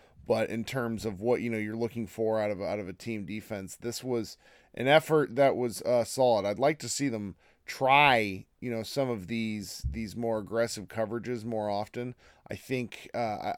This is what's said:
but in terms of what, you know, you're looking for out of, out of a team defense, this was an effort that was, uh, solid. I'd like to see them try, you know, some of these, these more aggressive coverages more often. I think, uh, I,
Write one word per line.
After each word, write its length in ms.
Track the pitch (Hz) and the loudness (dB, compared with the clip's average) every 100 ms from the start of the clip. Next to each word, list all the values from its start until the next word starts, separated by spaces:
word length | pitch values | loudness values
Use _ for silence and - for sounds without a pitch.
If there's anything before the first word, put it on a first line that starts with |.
| - - - | -20 -6 0
but 200 | 110 110 | 0 0
in 160 | 117 | -2
terms 400 | 101 131 117 107 | -4 -2 -2 -2
of 160 | 107 92 | -4 -2
what, 200 | 113 113 | 0 2
you 100 | 117 | 0
know, 80 | 110 | -2
you're 160 | 107 | -2
looking 320 | 113 117 117 104 | -2 -4 -4 -6
for 340 | - 110 110 | -2 0 2
out 120 | 104 | 0
of, 100 | 95 | -2
out 160 | 92 104 | -4 -4
of 100 | 95 | -6
a 40 | |
team 320 | 87 117 110 | -8 -6 -6
defense, 500 | 87 107 - 101 95 | -6 -8 -8 -8 -8
this 300 | - 117 - | -8 -8 -6
was 320 | 127 120 101 - _ - _ | -2 -2 -4 -10 _ -20 _
an 120 | - 127 | 0 6
effort 480 | 151 - 156 139 | 6 6 2 4
that 220 | 120 139 92 | 4 4 4
was, 260 | 123 - | -2 -2
uh, 220 | - 123 | 2 2
solid. 420 | 110 135 127 107 101 | 2 2 4 4 2
I'd 140 | 104 | 2
like 180 | 143 156 | 2 2
to 80 | 120 | -4
see 200 | - 139 | -2 -2
them 260 | 110 98 - _ _ | -2 -6 -10 _ _
try, 800 | - - 131 139 147 117 104 95 - - | -12 0 6 8 8 6 2 -4 -10 -10
you 100 | 123 | -6
know, 140 | 113 | -4
some 260 | 107 143 131 | -4 -2 0
of 160 | 110 90 | -2 -4
these, 580 | 117 110 107 92 - 69 | -2 -2 -4 -8 -8 -6
these 240 | 110 107 | -6 -6
more 240 | 101 117 110 | -4 -2 -2
aggressive 480 | 90 113 117 110 92 | -2 0 0 -2 -6
coverages 580 | 113 107 117 113 120 | -4 -2 -2 -4 -6
more 240 | 113 110 104 | -4 -2 -2
often. 460 | 101 110 123 123 - - _ - | -2 -4 -6 -8 -10 -20 _ -10
I 60 | |
think, 560 | 104 - 131 117 - - | -8 -4 -4 -4 -10 -8
uh, 60 | 117 | -4
I, 360 | 113 107 101 | -2 -2 -4